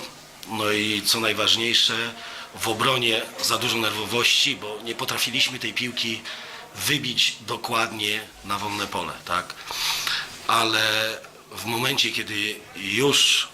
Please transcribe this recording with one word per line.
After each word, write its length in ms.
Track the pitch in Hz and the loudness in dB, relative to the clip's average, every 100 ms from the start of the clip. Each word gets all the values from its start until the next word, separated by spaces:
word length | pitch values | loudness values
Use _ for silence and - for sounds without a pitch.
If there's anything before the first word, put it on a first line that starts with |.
| - - - - - | -6 -12 -20 -18 -8
No 240 | 110 107 | -2 2
i 300 | 104 104 104 101 | 2 2 0 2
co 140 | 117 | 2
najważniejsze, 960 | 110 104 101 101 117 110 - 113 117 117 - - - - | 2 2 4 4 4 4 4 2 -2 -6 -10 -12 -12 -4
w 120 | - | -2
obronie 540 | 107 123 127 117 113 117 - | 2 2 4 2 2 -2 -2
za 140 | - 117 | 0 2
dużo 200 | 120 113 | 2 2
nerwowości, 800 | 110 104 104 117 117 - - 123 | 0 -2 -2 2 4 4 4 0
bo 240 | 104 107 | -6 -8
nie 120 | 117 113 | -6 -4
potrafiliśmy 640 | - 117 - 120 131 127 | -4 -2 0 2 0 0
tej 140 | 117 | -4
piłki 480 | 101 123 117 117 113 117 - - - - - | -4 -4 -2 -2 -4 -6 -12 -12 -14 -14 -4
wybić 600 | - 147 131 113 - - | 0 0 0 2 2 0
dokładnie 800 | 107 110 - 113 113 110 104 104 107 - 98 | -6 -6 0 2 2 0 0 -2 -4 -12 -6
na 120 | 104 | -4
wolne 300 | 104 101 101 | -2 -2 -2
pole, 260 | 95 85 73 - | -2 -4 -6 -2
tak? 280 | 87 90 - - - - - - - - - - | -2 -2 -8 -8 -4 -2 0 0 -2 -4 -6 0
Ale 720 | 113 113 110 110 107 110 110 - - - | 2 4 4 2 2 0 -4 -12 -20 -16
w 140 | - 113 | -10 -4
momencie, 460 | 117 131 135 113 | 0 2 2 2
kiedy 480 | 107 107 104 104 104 - 87 | 0 -4 -2 -2 -4 -10 -8
już 720 | 98 104 139 135 139 - - | -2 4 6 6 6 4 0